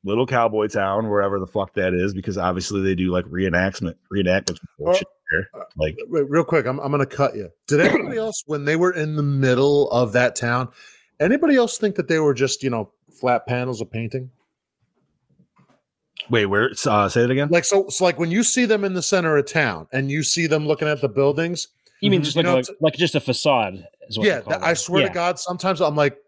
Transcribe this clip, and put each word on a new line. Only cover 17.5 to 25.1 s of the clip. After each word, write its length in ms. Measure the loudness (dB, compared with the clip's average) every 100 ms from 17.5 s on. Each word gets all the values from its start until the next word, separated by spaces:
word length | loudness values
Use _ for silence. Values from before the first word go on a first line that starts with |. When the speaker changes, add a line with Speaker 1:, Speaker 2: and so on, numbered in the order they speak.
| 0
Speaker 2:
so, 240 | 2 0 0
so, 160 | 0
like, 140 | 0 0
when 120 | -2
you 120 | 0
see 240 | 0 2 2
them 180 | 0
in 80 | 0
the 100 | -4
center 360 | 0 0 2 2
of 80 | 2
town 400 | 0 0 -2 -6
and 180 | -4 -2
you 120 | -2
see 240 | -2 -2 0
them 200 | 0 0
looking 220 | 0 0
at 120 | 0
the 80 | -2
buildings, 600 | 2 2 2 -2 -4 -10 _ _ _
Speaker 3:
You 80 | 2
mean 100 | 2
Speaker 1:
Mm-hmm. 40 |
Speaker 3:
just 120 | 2 0
Speaker 2:
you 60 |
Speaker 3:
like, 40 | 2
Speaker 2:
know, 80 | 2
Speaker 3:
like, 100 | 0
Speaker 2:
t- 60 | -2
Speaker 3:
like 120 | -2 2
just 180 | 0
a 60 | 0
facade 680 | -2 -2 2 2 2 -4 -16 _ -10
is 100 | 0
what 80 | 0
Speaker 2:
Yeah, 100 | 0
Speaker 3:
they 60 |
call 100 | -2
Speaker 2:
th-, 100 | -2
I 100 | 0
Speaker 3:
it. 40 | 0
Speaker 2:
swear 240 | 0 0
Speaker 3:
Yeah. 60 |
Speaker 2:
to 60 | 0